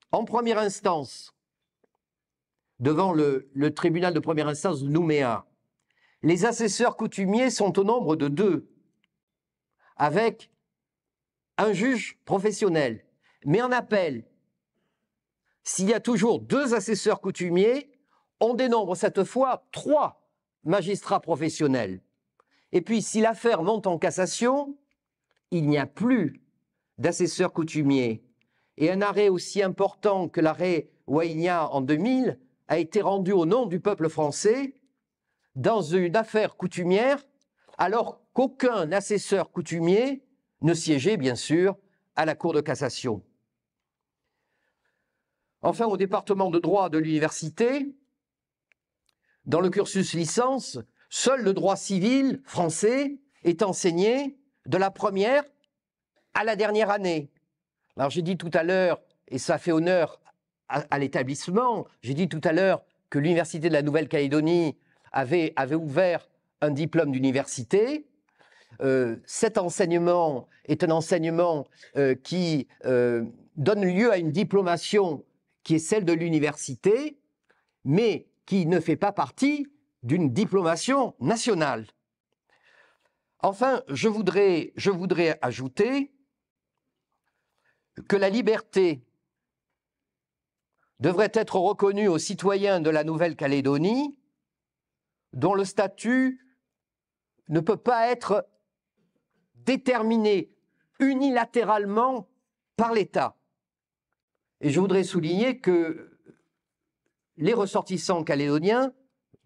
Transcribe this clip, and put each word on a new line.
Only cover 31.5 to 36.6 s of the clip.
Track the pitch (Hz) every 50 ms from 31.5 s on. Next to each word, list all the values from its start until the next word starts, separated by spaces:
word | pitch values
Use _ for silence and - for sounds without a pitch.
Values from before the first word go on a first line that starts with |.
| 180 170 156 127
en | 131 139
deux | 131 131 151
mille | 151 185 247 262 262 254 190 131 - _ _ _ _ _ -
a | 147 165
été | 165 160 - 214
rendu | 147 175 196 196 185 180
au | 202 185 165
nom | 160 208 262 254 185
du | 170 175
peuple | - 202 202 - 160 156
français | - 160 151 143 139 - - 208 226 269 277 262 - _ _ _ _ _ _ _ _ _ _ _ _ _ _ _ -
dans | 131 123 190 226 214
une | 170 143 175 190 180 170 165
affaire | 220 220 220 - 214 208 - -
coutumière, | -